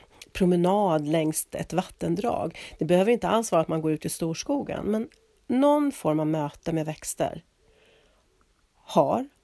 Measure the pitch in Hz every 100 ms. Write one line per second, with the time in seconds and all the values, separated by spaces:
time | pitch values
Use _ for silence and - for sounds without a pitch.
0 | _ - - - 180 175 175 202 196 156
1 | 147 165 156 156 - - - 165 180 -
2 | 170 170 233 - 165 - - - 156 180
3 | 196 240 175 214 226 170 160 160 156 151
4 | 170 - 165 160 - 285 - - 190 214
5 | 226 - _ _ - 247 285 294 285 -
6 | 165 151 156 156 143 - - 160 156 156
7 | - - 156 - - _ _ _ _ _
8 | _ _ _ _ _ _ _ _ - 185
9 | 139 196 277 _